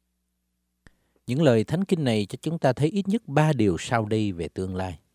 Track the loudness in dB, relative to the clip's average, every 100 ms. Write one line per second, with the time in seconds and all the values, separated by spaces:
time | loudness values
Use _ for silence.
0 | _ _ _ _ _ _ _ _ -20 _
1 | _ _ -6 2 4 4 2 -2 0 0
2 | 2 0 -2 -6 -6 0 0 2 0 0
3 | -2 -4 0 2 2 4 2 0 -2 -2
4 | 0 -2 -2 -4 -8 -6 -6 -4 -6 -8
5 | _